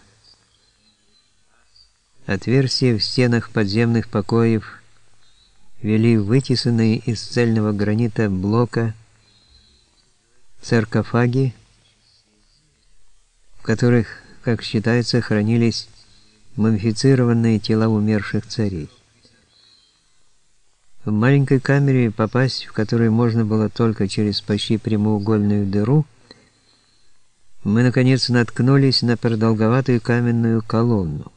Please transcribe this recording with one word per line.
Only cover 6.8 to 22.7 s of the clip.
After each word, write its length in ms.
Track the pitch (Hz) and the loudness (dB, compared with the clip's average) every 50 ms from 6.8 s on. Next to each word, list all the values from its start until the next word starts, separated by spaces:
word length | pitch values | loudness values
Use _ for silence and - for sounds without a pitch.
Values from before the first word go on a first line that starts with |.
| 113 110 110 113 | 2 2 0 0
из 220 | - - 113 - | -2 -6 -6 -6
цельного 520 | - - 101 120 120 117 110 113 107 107 104 | -6 -6 -2 0 0 2 2 0 0 0 0
гранита 560 | 101 104 104 104 113 120 113 - - 113 101 | -2 -2 -2 0 0 -2 -2 -2 -2 -2 -2
блока 680 | 95 92 92 101 107 117 120 113 - 120 117 113 110 - - _ _ _ _ _ _ _ _ _ _ _ _ _ _ _ _ _ _ _ _ _ _ _ _ _ _ - - - - - | -2 -2 -2 0 0 0 0 0 -2 -4 -4 -4 -6 -8 -16 _ _ _ _ _ _ _ _ _ _ _ _ _ _ _ _ _ _ _ _ _ _ _ _ _ _ -20 -20 -20 -20 -16
саркофаги, 920 | - - 120 117 110 - - 113 104 - - 117 120 120 120 131 135 127 - - - _ _ _ _ _ _ _ _ _ _ _ _ _ 208 214 _ _ _ _ _ _ _ _ _ _ - - - - - - _ _ _ _ _ - - - | -6 0 0 0 0 0 -2 -4 -4 0 0 0 0 2 0 0 0 -2 -4 -8 -20 _ _ _ _ _ _ _ _ _ _ _ _ _ _ _ _ _ _ _ _ _ _ _ _ _ -20 -20 -20 -20 -20 -20 _ _ _ _ _ -20 -20 -14
в 40 | - | -6
которых, 580 | - - - 127 120 120 120 107 - - - - - - - | -4 -2 0 2 2 4 2 2 -2 -8 -20 -20 -20 -20 -10
как 220 | - 127 113 107 - | -4 -4 -4 -4 -6
считается, 560 | - - 113 101 113 117 120 117 - - 120 | -4 -4 -2 -2 0 0 0 -2 0 -2 -2
хранились 680 | - - 110 104 104 110 117 120 117 113 110 - - - - - - _ _ - _ _ _ _ _ - - | -2 0 0 0 0 2 2 2 2 0 -2 -4 -10 -14 -20 -20 -20 _ _ -20 _ _ _ _ _ -14 -6
мумифицированные 1040 | - 107 113 113 98 98 117 107 - - 135 135 127 123 120 117 117 117 113 113 104 | -2 0 0 0 0 0 -2 -2 2 2 4 4 4 4 2 2 2 2 2 0 0
тела 280 | - - 110 110 113 113 | 0 0 0 0 2 2
умерших 580 | 110 104 104 107 110 104 98 - - 107 - | 0 0 0 0 0 -2 -2 -4 -6 -6 -6
царей. 440 | - - - 110 101 95 80 73 - _ _ _ _ _ _ _ - _ _ _ _ _ _ _ _ _ _ _ _ _ _ _ _ _ _ _ _ _ _ _ _ _ _ _ _ _ _ _ - - - - | -6 -6 -4 -4 -4 -4 -6 -10 -12 _ _ _ _ _ _ _ -20 _ _ _ _ _ _ _ _ _ _ _ _ _ _ _ _ _ _ _ _ _ _ _ _ _ _ _ _ _ _ _ -20 -20 -12 -6
В 80 | 104 | -4
маленькой 480 | 107 107 113 127 139 143 135 131 139 127 | -2 0 2 4 4 4 4 2 2 0
камере, 520 | - - 139 143 143 139 131 127 120 113 | 2 2 2 2 4 4 2 2 2 0
попасть 560 | 107 - 110 104 - 120 131 127 - - - | 0 -2 -2 0 0 0 0 0 -2 -6 -12
в 40 | - | -8